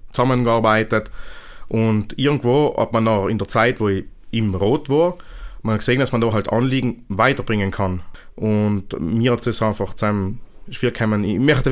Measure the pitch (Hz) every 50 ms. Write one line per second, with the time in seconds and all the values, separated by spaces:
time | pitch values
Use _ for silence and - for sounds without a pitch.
0 | - - - - 123 131 127 123 123 117 117 117 113 110 107 110 110 107 113 110
1 | - - - - - - - - - - - - - - - 113 113 113 110 107
2 | 101 - - - 127 143 147 139 - 120 131 147 151 139 - - 110 - 117 113
3 | 110 113 110 101 95 - 113 101 98 - - 110 113 127 127 - 110 104 98 95
4 | - - - - - - - 123 110 101 92 90 98 104 135 156 - 131 135 151
5 | 170 180 175 - - - - - - - - - - 110 107 104 - 123 120 135
6 | 131 117 - 113 117 117 107 107 98 - - 113 123 135 131 135 120 123 - -
7 | - - 95 92 113 131 139 135 - - 110 104 98 98 92 - 98 92 92 90
8 | - - - - - - - - 110 107 107 104 104 104 104 98 92 - - -
9 | 80 82 107 113 117 127 120 117 - 123 107 - 113 110 101 - 101 - - -
10 | 110 104 104 101 95 92 98 - - - - - - - - - 127 123 - -
11 | 117 107 107 104 104 98 104 92 131 147 147 127 127 139